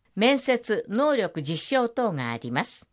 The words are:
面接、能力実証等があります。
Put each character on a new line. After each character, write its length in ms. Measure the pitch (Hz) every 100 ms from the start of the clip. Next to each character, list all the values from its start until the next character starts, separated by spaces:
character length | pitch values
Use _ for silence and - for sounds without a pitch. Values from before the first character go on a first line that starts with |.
| _ -
面 240 | 233 277
接、 460 | - 240 - 214 -
能 260 | 214 302 277
力 260 | 185 160
実 360 | 143 165 - 262
証 120 | 233
等 220 | 240 233
が 200 | 151 120
あ 60 | 117
り 140 | 120
ま 140 | 127 180
す。 200 | - -